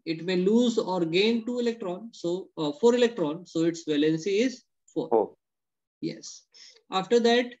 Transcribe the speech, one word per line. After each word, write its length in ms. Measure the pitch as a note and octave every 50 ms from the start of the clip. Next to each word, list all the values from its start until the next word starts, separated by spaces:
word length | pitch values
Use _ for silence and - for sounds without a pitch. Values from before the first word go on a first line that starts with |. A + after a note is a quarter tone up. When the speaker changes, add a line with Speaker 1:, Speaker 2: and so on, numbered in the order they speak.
| _
Speaker 1:
it 200 | E3 D#3+ D#3+ E3
may 120 | F#3 F#3
lose 420 | F3+ F#3 G3 A3 A#3 B3 A#3+ A3 -
or 260 | - F3 F#3 F3+ E3+
gain 400 | D#3+ D#3+ F#3 G#3 A3+ A#3 A#3 A3
two 140 | B3 B3 B3
electrons. 600 | A#3+ A#3 A3+ A3+ G#3+ F3+ F3 F#3+ A3 A#3 - -
So, 300 | - E3+ F3 F#3+ - - _
uh, 140 | - D#3 D3 C#3+ -
four 140 | - A#3 B3
electrons. 560 | A#3+ A#3+ A3+ A#3 - E3+ D3 D#3 F3+ F#3 -
So 140 | - E3 E3
its 180 | E3+ E3 E3
valency 560 | - - D3+ C#3+ D3+ D#3 D#3+ D#3+ D#3+ G3+ G3 G3+
is 240 | B3 C4 B3+ - _ _ _ _ _ _ _
four. 140 | D#3+ B2 -
Speaker 2:
Four. 260 | A#2 A2 G2 - - _ _ _ _ _ _ _ _ _ _ _ _ _
Speaker 1:
Yes. 440 | D#3 E3 E3 E3 - - - - _ _ _ - - - - _ _ _
After 260 | F#3 F#3+ F3+ - A#3+ A#3+
that, 280 | A3+ A#3 A#3 B3 B3+ B3 - -